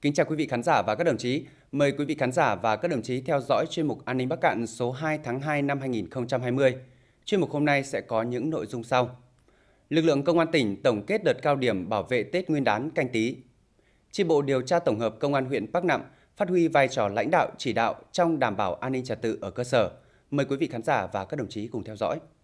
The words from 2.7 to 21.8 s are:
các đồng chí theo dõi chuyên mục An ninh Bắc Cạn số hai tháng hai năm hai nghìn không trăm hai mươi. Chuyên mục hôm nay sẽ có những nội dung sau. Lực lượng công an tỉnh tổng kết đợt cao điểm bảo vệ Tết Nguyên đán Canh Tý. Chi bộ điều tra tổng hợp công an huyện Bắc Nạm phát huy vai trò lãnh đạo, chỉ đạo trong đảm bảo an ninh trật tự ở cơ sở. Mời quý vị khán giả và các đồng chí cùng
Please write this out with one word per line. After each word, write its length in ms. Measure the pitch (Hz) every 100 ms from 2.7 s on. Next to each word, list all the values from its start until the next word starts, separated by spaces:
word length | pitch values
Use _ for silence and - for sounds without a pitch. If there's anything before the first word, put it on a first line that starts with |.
| 107
các 120 | 175
đồng 140 | 143
chí 200 | 110 127
theo 200 | 131 147
dõi 240 | 123 123 160
chuyên 180 | - 160
mục 180 | 113 -
An 120 | 127
ninh 120 | 127
Bắc 120 | 139
Cạn 260 | 165 107 117
số 240 | - 120
hai 280 | 131 156 151
tháng 180 | 151 127
hai 200 | 147 147
năm 180 | 143 139
hai 100 | 131
nghìn 200 | 120 87
không 180 | - 120
trăm 140 | 131
hai 100 | 123
mươi. 240 | 127 135 127 - - _ _ -
Chuyên 160 | 202
mục 100 | 147
hôm 140 | 151 147
nay 180 | 143
sẽ 180 | 135 107
có 200 | 95 113
những 280 | 117 123 156
nội 160 | 156 107
dung 180 | 123
sau. 260 | 113 127 117 - _ _ _ _ _ _ _
Lực 120 | 151
lượng 220 | 165 143
công 160 | 143 170
an 80 | 160
tỉnh 300 | 160 113 95
tổng 240 | 139 107 101
kết 180 | 214
đợt 100 | 175 127
cao 140 | 151 143
điểm 340 | 127 101 90
bảo 140 | 107
vệ 200 | 95 127
Tết 260 | 104 175 180
Nguyên 140 | 151
đán 280 | 127 107 143
Canh 180 | 160 131
Tý. 260 | 120 110 - - _ _ _ _ _ _
Chi 120 | -
bộ 180 | 180 156
điều 200 | 143 135
tra 180 | 127 170
tổng 200 | 165 107
hợp 160 | 113 110
công 140 | 143
an 120 | 139 127
huyện 260 | 131 -
Bắc 120 | 170
Nạm 180 | 180 131 - _ _ _
phát 120 | 190
huy 180 | 180 165
vai 200 | 156 135
trò 200 | 131 107
lãnh 240 | 104 113
đạo, 180 | 170 127 -
chỉ 160 | 131
đạo 220 | 107 113 - -
trong 280 | - 175 160
đảm 180 | 127 98
bảo 180 | 98 87
an 160 | 127
ninh 120 | 131
trật 180 | 127 110
tự 160 | 117 -
ở 100 | 98
cơ 120 | 92
sở. 280 | 123 127 98 - _ _ _
Mời 140 | 143 139
quý 120 | 135
vị 100 | 156
khán 160 | 120
giả 240 | 110 135 92
và 120 | 101 95
các 120 | -
đồng 120 | 98
chí 180 | 110 110
cùng 160 | 117